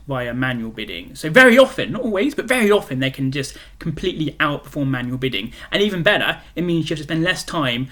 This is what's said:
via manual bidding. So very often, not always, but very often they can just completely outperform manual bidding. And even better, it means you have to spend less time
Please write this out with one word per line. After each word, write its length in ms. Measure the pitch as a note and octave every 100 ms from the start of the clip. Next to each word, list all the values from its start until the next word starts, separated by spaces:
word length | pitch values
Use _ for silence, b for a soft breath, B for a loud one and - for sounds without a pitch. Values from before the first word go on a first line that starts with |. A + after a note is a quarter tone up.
| -
via 240 | C3 A#2+
manual 380 | B2 C3 A#2+ A2+
bidding. 440 | G#2+ G#2+ E2+ -
So 160 | - D#3
very 280 | A3 B3+ B3
often, 340 | C4 - G#3+
not 100 | D#4
always, 320 | B3 F#3+ C#4
but 120 | - A#3+
very 240 | B3+ G#3
often 300 | G3+ - C3
they 100 | C3+
can 200 | C3+ C3+
just 260 | C#3+ C#3 B B -
completely 540 | D#3+ D3+ F#3+ D#3+ D3+ -
outperform 480 | D3+ C#3+ - D3+ C3+
manual 300 | C3 B2 B2+
bidding. 340 | C3 G2+ A#2 B B
And 120 | F#3
even 200 | G#3 F#3
better, 380 | D#3+ F3 A2+ D#3+ B D#3+
it 60 |
means 260 | F3 E3 D#3
you 60 |
have 40 | D#3+
to 60 |
spend 180 | C3 D#3+
less 220 | F3 -
time 440 | - E3+ C3 A#2+ C3